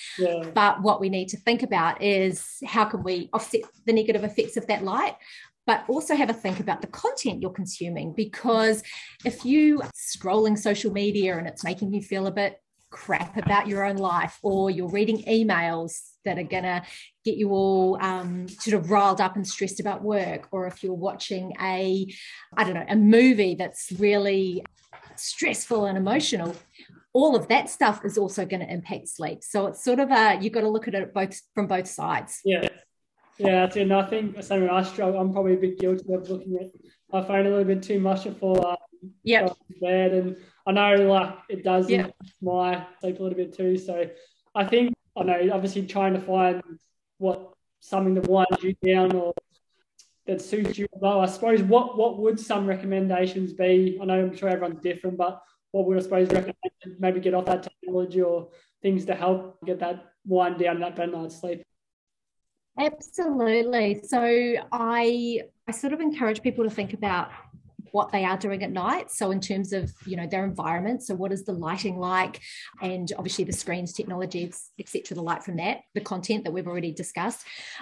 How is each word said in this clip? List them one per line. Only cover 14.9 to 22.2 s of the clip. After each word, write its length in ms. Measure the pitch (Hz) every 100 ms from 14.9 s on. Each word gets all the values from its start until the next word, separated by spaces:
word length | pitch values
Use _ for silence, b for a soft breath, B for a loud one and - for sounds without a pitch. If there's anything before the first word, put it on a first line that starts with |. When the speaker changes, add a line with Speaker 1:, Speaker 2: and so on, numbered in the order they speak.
Speaker 2:
reading 320 | 196 214 214
emails 840 | - 226 220 175 170 165 165 - - _ 196
that 120 | 175
are 40 |
gonna 420 | 160 185 185 175 180 B B _
get 120 | 220 208
you 140 | 202
all, 460 | 196 196 190 185 190
um, 440 | 190 185 180 180 180
sort 260 | - 226
of 160 | 202 165
riled 280 | 202 202 185
up 160 | 190
and 140 | 196 185
stressed 320 | - 196 -
about 220 | 202 190
work, 440 | 202 208 180 151 -
or 140 | 190 185
if 160 | -
you're 80 | 190
watching 600 | 180 185 - - 190 185 -
a, 480 | 190 185 190 190 190 B